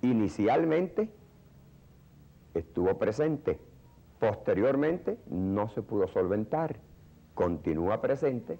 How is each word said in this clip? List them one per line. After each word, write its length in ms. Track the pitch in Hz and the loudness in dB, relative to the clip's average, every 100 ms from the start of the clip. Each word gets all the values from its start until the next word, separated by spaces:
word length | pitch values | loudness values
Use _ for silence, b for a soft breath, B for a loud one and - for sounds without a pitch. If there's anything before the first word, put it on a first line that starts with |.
Inicialmente 1080 | 123 117 101 - 104 143 165 156 185 - 220 - - - - - - - - - - - - - - | 2 2 2 2 2 4 4 2 0 -2 -4 -6 -20 -20 -20 -20 -20 -20 -20 -20 -20 -20 -20 -20 -8
estuvo 440 | 85 80 - 90 92 | -8 -6 0 0 2
presente, 600 | - 110 151 147 - 78 - - - - - - | 0 0 0 0 -2 -4 -6 -20 -20 -20 -20 -2
posteriormente 1000 | 110 101 - 95 117 135 151 180 - 220 - | 0 0 0 2 4 2 0 0 -4 -8 -6
no 400 | 90 95 101 104 | -4 -2 0 -2
se 140 | - | -4
pudo 240 | 107 107 92 | -4 0 0
solventar, 680 | - 92 104 110 156 160 - - - - - - | 2 0 0 0 -2 -2 -6 -14 -20 -20 -20 -18
continúa 640 | - 90 85 90 78 87 113 | -2 -2 0 -2 -2 0 0
presente 580 | 127 135 151 123 110 - | -2 0 0 -2 -6 -12